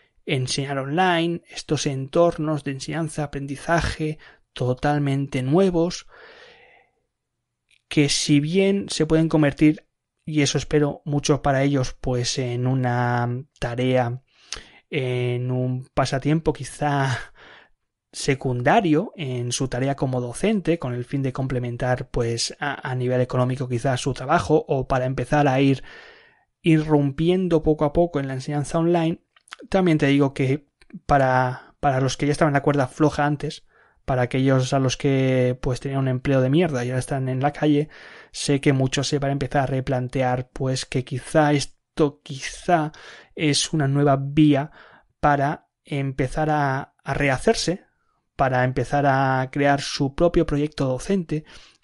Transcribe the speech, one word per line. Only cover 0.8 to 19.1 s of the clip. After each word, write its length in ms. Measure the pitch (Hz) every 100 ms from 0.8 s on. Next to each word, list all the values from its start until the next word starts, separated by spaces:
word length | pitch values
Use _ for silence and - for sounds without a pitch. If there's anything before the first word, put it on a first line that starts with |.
| 135 156 185 170 170 170 -
estos 360 | - - 147 151
entornos 760 | 135 135 170 170 170 151 151
de 80 | 143
enseñanza-aprendizaje 1500 | 135 143 151 160 - 147 139 139 139 - 170 - - 156 156 - - _
totalmente 880 | - 123 127 147 147 143 139 139 135
nuevos, 640 | 127 160 196 170 175 - - - - - - - _ _ _ _ _ _ _ _ _ _ _ _ -
que 220 | - 143
si 300 | - - 147
bien 480 | 151 185 196 196 175
se 160 | - 156
pueden 240 | 160 160
convertir, 580 | 156 147 - 151 151 _ _ _ _ -
y 160 | 151
eso 160 | 139 143
espero 440 | - 151 143 - -
mucho 360 | 143 139 143
para 220 | 143 135
ellos, 320 | 139 139 127 -
pues 380 | 131 123 120 -
en 300 | 123 120 127
una 800 | 131 123 120 120 120 120 123 143 -
tarea, 600 | 123 120 127 127 120 127 _ _ - - - - -
en 640 | 156 127 123 123 123 127
un 360 | 127 127 127 131
pasatiempo 600 | - 131 135 143 160 160
quizá 640 | 147 135 - 147 143 135 120 - - - - _ _ _ _ _
secundario 1000 | - - 135 135 123 123 208 185 151 226